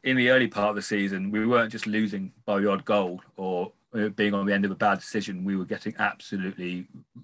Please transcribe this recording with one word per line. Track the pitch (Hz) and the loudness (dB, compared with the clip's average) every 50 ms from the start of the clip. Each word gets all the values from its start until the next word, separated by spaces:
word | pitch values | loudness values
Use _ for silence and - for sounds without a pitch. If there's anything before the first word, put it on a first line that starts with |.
| - | -2
In | 135 131 | 2 2
the | 127 123 123 | 4 6 6
early | 131 131 123 | 6 6 4
part | 110 - 104 101 104 | 2 2 0 0 0
of | 104 | 0
the | 101 | -2
season, | 95 - 107 101 98 98 98 95 95 101 | -2 -2 0 0 0 0 0 -2 -2 -2
we | 104 107 110 | 0 0 2
weren't | 117 123 117 113 110 | 4 4 4 2 0
just | 110 110 - | -4 -6 -4
losing | 110 104 107 110 104 104 98 95 92 - _ _ | -2 0 0 0 0 -2 -4 -6 -8 -10 _ _
by | - 101 101 | -2 0 2
the | 101 104 | 2 2
odd | 98 95 - | 2 0 0
goal | - 107 104 95 90 90 92 - _ _ | 2 2 2 2 0 -4 -8 -14 _ _
or, | - 95 92 90 87 92 98 - _ _ _ - | -8 -4 -4 -2 -2 -4 -6 -8 _ _ _ -4
uh, | 110 107 107 | -2 -2 -2
being | 101 - 107 104 101 | 0 2 2 2 2
on | 98 98 | 2 2
the | 101 101 | 2 2
end | 101 101 | 2 2
of | 98 | 0
a | 95 | 0
bad | - 110 101 98 92 | 0 2 2 2 0
decision. | - - - 107 95 - 98 90 92 | -2 -4 -6 -4 -4 -4 -6 -6 -4
We | 98 98 | -4 -2
were | 95 90 | -2 -4
getting | - - - - 107 113 | -4 -8 -8 -8 -8 -4
absolutely | - 104 104 - - - - - 98 92 95 92 - 90 90 90 92 92 - - - - _ - - | -2 -2 -2 -4 -6 -10 -8 -8 -6 -6 -6 -8 -8 -8 -8 -8 -8 -10 -12 -16 -20 -20 _ -20 -20